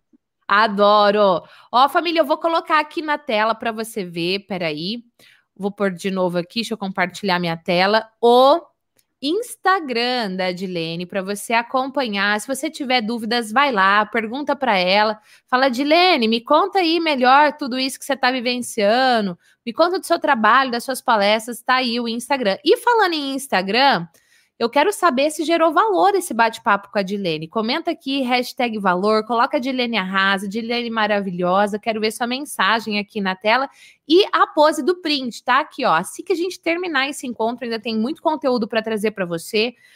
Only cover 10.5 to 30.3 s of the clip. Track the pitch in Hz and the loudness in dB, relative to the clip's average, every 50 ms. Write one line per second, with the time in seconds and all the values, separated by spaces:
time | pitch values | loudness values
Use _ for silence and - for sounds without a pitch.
10.5 | 180 175 196 185 180 170 165 165 165 170 175 175 - 196 185 190 208 202 - - | -4 -6 -6 -6 -6 -6 -6 -6 -6 -8 -8 -8 -6 -8 -6 -6 -8 -8 -4 -2
11.5 | 233 233 233 - - 262 262 277 262 294 262 220 202 202 196 208 208 220 - - | -2 -2 -2 -2 -2 -2 -2 -2 -4 -4 -4 -2 -2 0 0 0 0 -2 -2 -6
12.5 | 269 254 - 320 320 - 294 240 262 247 220 202 240 233 226 208 240 240 233 214 | -6 -6 -6 -8 -8 -6 -4 0 0 0 0 -2 -4 -4 -4 -2 -2 -2 -2 0
13.5 | 214 254 285 285 247 196 190 196 202 214 214 208 - 233 220 214 233 277 294 285 | 0 2 2 2 2 2 4 4 4 4 2 2 -2 -4 -4 -4 -6 -6 -2 -2
14.5 | 285 277 269 240 208 185 180 180 190 208 214 220 214 214 _ _ - _ _ - | -2 -2 0 2 2 2 2 4 4 4 2 2 0 -6 _ _ -20 _ _ -2
15.5 | 262 254 269 277 233 240 285 294 311 349 359 370 339 277 226 220 226 233 233 - | 0 2 2 2 2 0 2 2 4 4 6 4 4 4 2 2 0 0 2 2
16.5 | 294 311 392 381 - 392 349 320 330 349 330 320 294 254 247 247 262 285 302 294 | 2 4 2 2 0 0 2 2 0 0 0 0 0 2 4 6 6 6 6 4
17.5 | 285 294 294 247 247 254 262 269 - - - - 269 - - 247 262 262 226 254 | 2 -2 -6 -6 -4 -4 -4 -4 -6 -8 -6 -6 -4 0 0 0 0 0 -2 -4
18.5 | 247 247 240 - - 226 202 202 220 254 262 262 247 226 208 185 175 - _ _ | -4 -4 -6 -6 -4 0 2 2 2 2 2 2 2 0 0 -2 -6 -8 _ _
19.5 | _ _ - 233 220 - 320 359 359 349 - - 339 339 339 294 277 226 214 208 | _ _ -12 -6 0 0 2 2 0 -2 -2 -2 -2 0 2 0 0 4 4 4
20.5 | 233 262 269 262 233 240 - - 254 - - - 233 208 196 208 214 226 220 247 | 4 4 4 2 -2 -6 -4 -6 -8 -4 0 0 2 2 4 2 2 0 -2 -6
21.5 | 233 - - - 254 254 262 240 226 240 240 233 226 240 - - 285 262 247 196 | -12 -8 -2 0 0 0 0 -2 -2 -2 -2 -4 -4 -6 -4 -4 -2 0 0 0
22.5 | 190 - - 302 453 494 - 480 480 453 403 359 330 302 277 269 269 277 - - | -2 0 2 2 2 2 2 0 2 2 2 2 0 -2 -4 -4 -6 -6 -4 -2
23.5 | 220 185 202 190 202 240 277 277 240 175 170 - _ _ _ _ _ _ _ _ | 0 0 0 0 2 2 4 4 2 2 -2 -8 _ _ _ _ _ _ _ _
24.5 | _ - 233 233 - 285 311 415 403 - 370 339 254 247 277 311 302 - 311 285 | _ -4 -4 0 2 2 2 2 0 2 0 2 2 2 0 0 -2 -2 -2 0
25.5 | 339 320 330 339 294 349 427 453 381 330 339 392 392 370 349 - 262 214 233 226 | 2 2 2 2 2 2 2 2 2 2 2 2 2 0 -2 -2 0 0 0 0
26.5 | 226 - - 226 202 202 - - - 208 196 185 208 202 196 170 156 156 160 160 | 0 -2 0 0 0 0 -2 -4 -4 -4 -4 -2 -4 -4 -2 -4 -4 -4 -6 -6
27.5 | - 226 214 220 269 339 320 349 320 - - 262 269 277 262 240 254 247 247 - | -4 -4 -2 -2 -2 -4 -4 -6 -6 -6 -6 -4 -4 -2 -2 0 0 -2 -2 -4
28.5 | - - 247 233 214 214 196 190 175 180 196 214 220 220 214 220 240 233 247 - | -4 -4 -4 -4 -4 -2 0 0 0 2 2 2 2 0 0 0 0 0 0 0
29.5 | - 285 240 269 262 254 240 233 233 208 185 185 190 190 190 196 | 0 -2 -2 -2 -2 -2 -2 -2 -2 -4 -2 -2 0 0 2 2